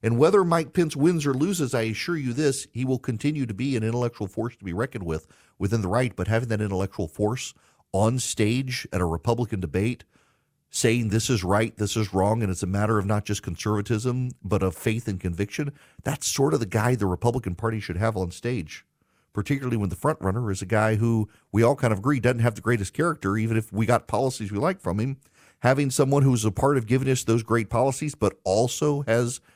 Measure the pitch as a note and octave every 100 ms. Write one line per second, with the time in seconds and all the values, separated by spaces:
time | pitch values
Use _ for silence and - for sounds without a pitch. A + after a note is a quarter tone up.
0 | A#2 A#2 D#3 G3+ F3+ E3+ D#3+ - E3 C#3+
1 | D3+ F3 C#3+ C3 E3 F#3 C#3 B2 A2+ A2
2 | - E3+ C3 A#2+ D3+ C3+ - A#2 C3 B2+
3 | - A#2 C#3+ D3+ B2 G2+ C3+ B2+ A2 A#2
4 | A#2+ - G2 - A2+ - G2 F2 B2+ -
5 | F2 D#2 - _ _ _ G2 A2+ F#2+ G#2+
6 | B2+ - F2+ A2+ A#2+ G#2+ G#2+ F#2+ G2 -
7 | E2+ - G#2 B2+ - - _ _ _ F#2+
8 | A2 B2+ - - G#2+ B2 C3+ B2 - F2+
9 | F2+ D#2+ - A#2 A#2 G#2+ F2 F2+ G#2+ B2
10 | - _ _ _ _ _ _ - A#2+ A#2+
11 | A2+ G#2+ - A#2+ F#2 G2+ A2+ - G#2 A2+
12 | G#2 F#2+ F#2+ A2+ G#2+ F2+ F2+ G2+ G#2+ A2
13 | G2 G#2 - G#2 - E2 - G#2+ G2+ A2
14 | B2 B2 B2+ B2+ G2 G#2+ F#2+ - - A2+
15 | A#2 F#2+ F#2 E2+ G2+ - D3 - - _
16 | - D3 - - C#3 D3+ G#2+ A2 A2+ B2
17 | G2+ F2+ A#2+ A#2+ A2 F2 A2+ A2+ - E2+
18 | A2+ G#2 F#2 - A#2+ B2+ D#2 - _ _
19 | _ _ _ - G#2 C#3 C3 A#2 G2+ -
20 | C#3+ D#3 F#2+ G2+ A#2+ F#2+ F#2 A2 A2 A2
21 | A#2 A2+ G#2+ _ _ G2+ A#2 C#3+ B2 G#2
22 | A2+ C#3+ B2 A#2 A#2 G#2+ A2 A#2+ F#2+ -
23 | E3 D3+ G2 G#2 A2 A2+ A2 G2 A2 A#2+
24 | - G#2+ C3 B2+ G#2 G2+ D3 F#3+ - F2+
25 | A#2 C3 _ _ _ _ A#2+ C3+ C#3+ -
26 | C#3 C#3 C#3 B2 G#2+ F#2+ C#3 C#3 A2 B2+
27 | C3+ C3 - A2+ A2 A#2 G#2+ A#2 C3 C3
28 | D3+ - G2+ - - G2 B2 - D3+ C#3+
29 | C#3 A2+ A#2+ C3 _